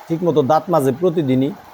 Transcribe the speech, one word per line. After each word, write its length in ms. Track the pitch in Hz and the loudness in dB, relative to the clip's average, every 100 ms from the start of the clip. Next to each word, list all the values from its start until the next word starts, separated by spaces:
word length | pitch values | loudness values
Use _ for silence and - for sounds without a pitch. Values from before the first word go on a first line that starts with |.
| - | -8
ঠিকমতো 340 | 165 175 151 | -4 0 0
দাঁত 220 | 131 156 156 | 2 0 2
মাজে 240 | 165 135 | 0 0
প্রতিদিনই। 580 | 127 180 170 139 131 135 202 - | 0 -2 -2 0 0 0 -4 -16